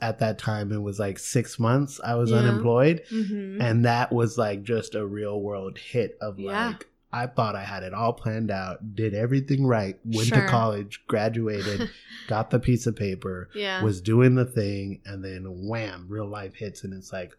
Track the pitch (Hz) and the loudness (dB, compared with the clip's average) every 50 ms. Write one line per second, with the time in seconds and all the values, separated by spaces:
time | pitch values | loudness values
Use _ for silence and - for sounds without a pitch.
0 | 120 113 107 - 117 110 104 - - 113 107 104 104 101 107 104 101 101 101 101 | -4 -4 0 0 0 0 0 -2 -2 -4 -2 -2 -2 -2 -2 -2 -4 -4 -4 -2
1 | 104 98 95 - - - - 123 113 - - - 113 113 123 139 143 139 - - | -2 -4 -4 -6 -8 -2 -2 -2 -2 -2 -2 0 2 4 4 4 2 0 -4 -8
2 | - - 120 117 120 113 110 113 120 120 110 107 113 117 117 120 135 156 170 160 | -4 -2 0 2 4 4 6 6 6 4 4 4 4 4 6 6 6 6 4 2
3 | - - 220 220 220 190 208 202 196 190 190 208 - 117 113 117 117 120 117 120 | -2 -6 -4 -4 -2 -2 -4 -6 -6 -6 -4 -2 0 2 4 4 6 4 4 4
4 | 123 - 123 117 117 110 - 117 113 104 101 98 98 110 117 110 104 - - 107 | 2 2 2 2 2 2 2 0 0 0 0 -4 -2 -2 -2 -2 -2 -2 -4 -4
5 | 104 98 101 104 104 101 104 104 101 104 104 98 95 95 - - - - - 123 | -4 -4 -4 -4 -4 -4 -4 -4 -4 -4 -6 -6 -6 -8 -10 -12 -14 -4 -2 -2
6 | 107 - - - 107 107 98 196 196 196 202 208 233 233 220 - - - _ _ | -2 -2 -4 -8 -8 -8 -8 -8 -6 -4 -2 -2 -2 -4 -4 -8 -14 -20 _ _
7 | _ _ - 120 123 123 - - 117 107 104 98 95 95 101 95 92 92 92 98 | _ _ -6 -6 -6 -4 -2 0 0 0 -2 -4 -8 -8 -8 -8 -8 -8 -4 0
8 | 110 113 117 - - 113 110 110 113 104 101 95 92 92 87 - 104 110 101 110 | 0 0 0 0 -4 -4 -2 -2 -2 -2 -2 -2 -4 -6 -8 -10 -10 -8 -4 -2
9 | 110 107 98 104 113 120 135 139 135 139 139 135 139 127 120 110 101 95 95 - | -2 0 0 0 0 2 2 0 2 2 2 4 4 4 4 4 2 0 -4 -8
10 | _ 113 113 107 113 117 117 - - - 123 117 113 110 104 101 104 101 - - | _ -2 0 2 4 6 6 6 6 6 4 4 4 2 0 -2 -4 -8 -10 -14
11 | - - 123 107 104 113 113 117 113 107 104 101 92 104 101 95 233 - - - | -4 -2 0 2 2 2 0 0 -2 -2 -2 -2 -2 -2 -2 -2 -4 -6 -8 -14
12 | - - - - - - 110 107 117 - - 120 - - 123 117 - 117 110 - | -20 -20 -18 -18 -6 -2 -2 -2 0 2 0 2 4 4 2 4 2 0 -2 0
13 | 104 98 95 87 - 98 92 90 90 - - - - 196 190 185 101 107 98 90 | -2 -4 -4 -4 -6 -8 -8 -8 -10 -10 -6 -4 -4 -2 -2 0 0 0 0 0
14 | 87 107 110 120 127 127 127 127 123 127 - 113 104 101 101 98 98 98 98 - | 0 4 6 8 8 8 8 6 2 2 0 0 0 0 -2 -4 -4 -6 -8 -10
15 | - 98 98 95 95 95 95 90 92 92 90 90 95 104 113 117 110 101 90 90 | -12 -14 -12 -10 -10 -10 -10 -10 -10 -12 -10 -8 -8 -6 -6 -6 -6 -8 -10 -12
16 | 90 90 101 107 104 101 104 104 98 95 - - 110 98 - - - 98 95 95 | -12 -10 -8 -8 -6 -8 -8 -10 -10 -12 -12 -10 -10 -10 -10 -10 -12 -10 -10 -12
17 | 92 - - 95 90 85 - | -12 -12 -10 -10 -10 -10 -14